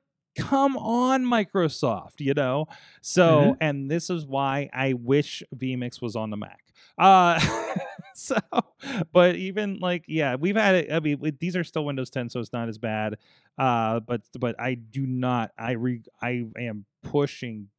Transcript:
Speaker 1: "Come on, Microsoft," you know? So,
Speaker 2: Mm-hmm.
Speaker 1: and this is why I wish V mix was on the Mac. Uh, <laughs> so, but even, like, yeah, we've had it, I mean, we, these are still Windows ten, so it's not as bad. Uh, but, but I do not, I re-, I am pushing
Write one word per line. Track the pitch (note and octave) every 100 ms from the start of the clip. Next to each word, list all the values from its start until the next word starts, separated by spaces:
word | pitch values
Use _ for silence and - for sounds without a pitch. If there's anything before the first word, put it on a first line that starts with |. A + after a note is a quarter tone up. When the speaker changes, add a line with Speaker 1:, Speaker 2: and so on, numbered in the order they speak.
| _ _ _ -
Speaker 1:
"Come | - C#4 C#4 C4
on, | - A#3 B3+ C4+ B3+
Microsoft," | A#3+ G3+ G3 E3 - C3+ G#2 F#2 -
you | C#3+ C#3
know? | C3 C3+ D#3 - - _
So, | - - F3 D#3
Speaker 2:
Mm-hmm. | D3 C4+
Speaker 1:
and | D#3 C#3 C3+
this | E3 -
is | F3+ D3
why | C3+ C#3 C#3 C#3+
I | - C3+
wish | B2+ A#2+ C#3 D3 - -
V | B2+ C3 B2+
mix | B2 -
was | A#2+ G#2+
on | A2
the | G#2
Mac. | G2 F#2 _ _ _ -
Uh, | F#3 F#3+ F3 E3
<laughs> | D3+ - - - - - - -
so, | - A3+ - - - _ - B3 D#3+
but | F3 F3 F3
even, | F#3+ F#3+ G#3 F#3+
like, | F3+ F3+ -
yeah, | D#3 C#3+ B2+
we've | E3 G3+
had | G#3 F#3
it, | D#3+
I | D#3+
mean, | D3+ C#3+
we, | D3+
these | C#3 F3 F3+
are | E3
still | - D3
Windows | C3+ B2+
ten, | - A#2+
so | B2+
it's | A2+
not | A#2+ A#2
as | G#2+
bad. | A2+ G#2+ G#2+ G#2 _ _ _ -
Uh, | C3+ A#2+ A2 A#2
but, | A2+ A#2+ - C3
but | A#2+ A2+
I | B2 B2+
do | A2 C3 C3+
not, | B2+ B2+ B2 A2+ -
I | A2+
re-, | B2 B2 B2 - _
I | A#2+ B2 A#2 A2
am | A#2+ G#2+ G2+ _
pushing | - D3 C#3+ - B2+ A2 G2+